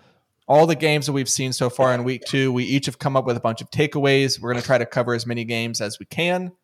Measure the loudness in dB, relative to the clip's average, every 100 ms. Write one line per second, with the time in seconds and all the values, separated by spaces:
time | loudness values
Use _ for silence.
0 | _ _ _ _ 4 6 6 4 2 2
1 | 0 -2 -2 -2 -2 -2 -2 2 2 2
2 | 0 -4 -2 0 2 0 0 0 -2 -4
3 | -2 0 0 -2 -2 -4 -6 -2 -2 0
4 | 2 4 2 -2 -4 -4 0 0 2 -2
5 | -2 -2 -4 -6 -4 -4 -4 -4 -8 -8
6 | -10 -4 -2 -2 -4 -12